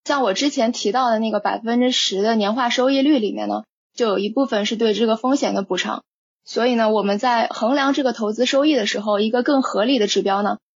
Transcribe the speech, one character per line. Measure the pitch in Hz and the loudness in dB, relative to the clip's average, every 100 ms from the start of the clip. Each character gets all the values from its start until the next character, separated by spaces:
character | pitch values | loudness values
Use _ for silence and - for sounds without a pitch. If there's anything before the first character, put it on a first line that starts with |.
像 | - 285 | -4 0
我 | 233 | 0
之 | 190 285 | 0 -2
前 | 277 226 | 0 -2
提 | 240 208 | -2 -2
到 | 240 254 | 0 0
的 | 220 | 0
那 | 220 | 0
个 | 208 | -2
百 | 202 202 | -2 -4
分 | 226 240 | -2 0
之 | 247 | 2
十 | 247 - 190 | 0 -2 0
的 | 208 226 | 0 2
年 | 202 | 0
化 | 226 240 | 0 0
收 | 240 254 | 2 2
益 | 269 | 4
率 | 277 285 | 4 2
里 | 208 | 2
面 | 208 208 | -2 -4
呢， | 208 - _ _ | -6 -8 _ _
就 | - 233 | -4 -2
有 | 190 | 0
一 | 208 | -2
部 | 220 262 | -2 0
分 | 214 | 0
是 | 208 220 | -2 0
对 | 226 | 0
这 | 202 226 | 2 0
个 | 220 | 0
风 | 254 | 0
险 | 277 202 | 0 0
的 | 196 | -2
补 | 196 180 | -4 -4
偿。 | 214 - - _ _ _ | -4 -8 -10 _ _ _
所 | - - 240 | -8 -2 0
以 | 240 | 2
呢， | 220 | 2
我 | 214 | 2
们 | 202 202 | 0 0
在 | 254 233 - | 0 0 0
衡 | - 226 | -2 0
量 | 285 277 | 0 0
这 | 277 | 0
个 | 254 | 0
投 | 226 208 | -2 -2
资 | 214 254 | 0 0
收 | 269 | 2
益 | 302 277 | 2 2
的 | 208 | 0
时 | 202 | -4
候， | 208 208 | -2 0
一 | 220 | 0
个 | 240 | 0
更 | 247 175 | 2 2
合 | 165 190 | 0 0
理 | 220 277 | 2 2
的 | 208 | 2
指 | 202 | 0
标 | 196 196 | 0 0
呢， | 208 214 _ | -2 -4 _